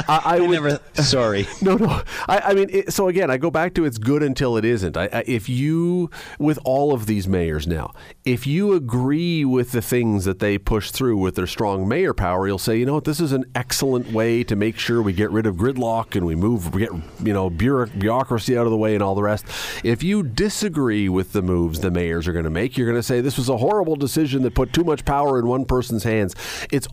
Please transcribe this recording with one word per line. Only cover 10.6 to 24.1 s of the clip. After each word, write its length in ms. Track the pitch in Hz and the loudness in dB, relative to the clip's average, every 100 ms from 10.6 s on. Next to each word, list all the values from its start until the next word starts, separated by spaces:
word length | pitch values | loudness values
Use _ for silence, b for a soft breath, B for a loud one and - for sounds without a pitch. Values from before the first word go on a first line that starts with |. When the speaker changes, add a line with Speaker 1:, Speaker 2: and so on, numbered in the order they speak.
| - 110 - | 0 0 -2
Speaker 1:
through 240 | - 131 104 | -2 0 2
with 160 | 92 | 0
their 120 | 90 90 | 0 -4
strong 400 | - 104 95 95 | -2 -2 0 0
mayor 280 | 147 180 | 2 0
power, 320 | 113 95 92 98 | 0 0 0 0
you'll 100 | 95 | -2
say, 200 | - 113 | 0 0
"You 80 | 123 | 2
know 80 | |
what, 100 | 151 | 0
this 160 | 156 147 | -2 -2
is 120 | 156 | 0
an 120 | 135 127 | 0 -2
excellent 560 | 123 - - 139 123 117 | -6 -4 -2 0 0 0
way 320 | 110 113 117 | 0 2 2
to 120 | 120 101 | 0 0
make 220 | 110 113 | 0 -2
sure 240 | - 117 | 0 2
we 100 | 104 | 2
get 180 | 90 104 | 0 0
rid 140 | 107 | 0
of 120 | 107 85 | 0 0
gridlock 600 | 120 127 113 113 110 101 | 0 0 -2 -2 -2 -2
and 80 | |
we 100 | 87 | 0
move, 400 | 80 104 117 82 | 2 2 0 -2
we 60 | 95 | -2
get, 100 | 113 87 - - | -2 -4 -10 -4
you 120 | 110 | -2
know, 160 | 101 95 | 0 0
bureau-, 340 | 82 123 135 113 - | 0 2 2 0 -2
bureaucracy 580 | 104 123 131 117 131 120 | 0 0 0 -2 0 2
out 80 | |
of 60 | 117 | 2
the 80 | 110 | 2
way 160 | 110 | 2
and 80 | 104 | 2
all 120 | 98 | 2
the 80 | 98 | 2
rest." 220 | 104 104 - B B B | 0 0 -4 B B B
If 180 | 117 117 | -2 0
you 200 | 165 208 | 0 0
disagree 880 | 143 120 202 - 202 151 127 104 95 | 0 0 -2 0 -2 0 0 2 2
with 240 | 92 92 | 0 0
the 80 | 104 | 0
moves 380 | 92 87 85 80 | 2 2 0 0
the 100 | 95 | -2
mayors 360 | 87 85 82 85 | 0 0 -2 -2
are 60 | |
gonna 160 | 82 80 | -2 -2
make, 300 | 82 123 131 | -2 -2 0
you're 80 | 117 | 0
gonna 160 | 120 | 0
say, 180 | - 123 | 0 0
"This 160 | 135 139 | 0 -2
was 140 | 127 | -2
a 80 | 117 | 0
horrible 360 | 143 208 160 151 | 2 2 0 0
decision 440 | 135 | -2